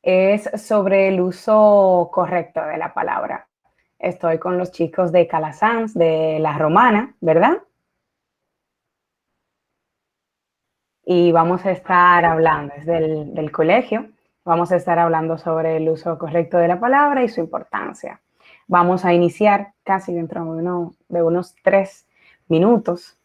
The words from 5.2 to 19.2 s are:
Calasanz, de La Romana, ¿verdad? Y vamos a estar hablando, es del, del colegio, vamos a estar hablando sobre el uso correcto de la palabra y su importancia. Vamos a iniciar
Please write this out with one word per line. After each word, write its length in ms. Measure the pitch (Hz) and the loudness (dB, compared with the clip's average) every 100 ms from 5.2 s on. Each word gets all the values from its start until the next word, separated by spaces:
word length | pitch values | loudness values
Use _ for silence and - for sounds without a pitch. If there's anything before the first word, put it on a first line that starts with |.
| 170 | 2
Calasanz, 680 | 160 156 143 214 226 220 | -2 -4 -2 0 0 -4
de 440 | 196 165 160 160 156 | 0 0 2 -2 -2
La 160 | 156 147 | -4 -2
Romana, 580 | 156 180 247 208 254 _ | 2 4 4 2 -2 _
¿verdad? 380 | - 165 226 370 _ _ _ _ _ _ _ _ _ _ _ _ _ _ _ _ _ _ _ _ _ _ _ _ _ _ _ _ _ _ _ _ _ _ | 0 2 2 0 _ _ _ _ _ _ _ _ _ _ _ _ _ _ _ _ _ _ _ _ _ _ _ _ _ _ _ _ _ _ _ _ _ _
Y 280 | - 180 175 | -2 2 4
vamos 340 | 165 170 180 196 | 4 2 0 -2
a 60 | |
estar 520 | 185 - 180 175 175 | -6 0 4 6 6
hablando, 500 | 170 160 160 151 147 | 4 2 2 0 -6
es 120 | 143 151 | -12 -4
del, 480 | 170 156 156 147 | -2 -2 -4 -8
del 160 | 160 151 | -8 -8
colegio, 580 | - 160 220 254 - - _ _ _ | -2 2 2 0 -8 -8 _ _ _
vamos 280 | 180 170 175 | -2 -2 0
a 40 | 175 | -2
estar 220 | 175 170 | 0 0
hablando 380 | 170 165 160 160 | 2 0 -4 -6
sobre 380 | 170 160 160 160 | -4 -4 -2 -2
el 120 | 160 | -2
uso 280 | 160 170 160 | -4 -6 -8
correcto 400 | 160 165 160 180 | -4 -4 0 0
de 100 | 170 | 0
la 100 | 180 | 0
palabra 440 | 233 277 294 277 | 2 2 2 0
y 60 | 240 | -2
su 120 | - | -4
importancia. 800 | 160 - - - - - - - _ _ _ _ - | -8 -8 -10 -10 -10 -12 -16 -18 _ _ _ _ -2
Vamos 380 | 175 175 180 | 2 2 0
a 80 | 185 | 2
iniciar 600 | 175 | 2